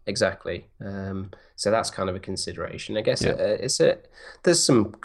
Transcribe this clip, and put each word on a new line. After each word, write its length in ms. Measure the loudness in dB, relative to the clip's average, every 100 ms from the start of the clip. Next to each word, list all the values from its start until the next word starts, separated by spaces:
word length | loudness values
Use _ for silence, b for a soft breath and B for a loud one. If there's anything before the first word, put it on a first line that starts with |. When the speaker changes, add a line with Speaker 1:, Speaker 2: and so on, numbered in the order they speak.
| -6
Speaker 1:
exactly. 640 | 0 2 0 -6 -8 -8 -14
Um, 480 | -10 -8 -6 -6 -8 B B -4
so 160 | 0
that's 180 | 2 0
kind 200 | -2 -4
of 60 | -4
a 40 |
consideration. 800 | -6 -6 -6 -8 -8 -8 -6 -4
I 40 |
guess 200 | -2 0
Speaker 2:
Yeah. 100 | 0
Speaker 1:
uh, 260 | 0 0 0
it's 200 | -2 2
a, 180 | 2 2 -4 B B B
there's 180 | 4 4
some, 300 | 6 6 4 -2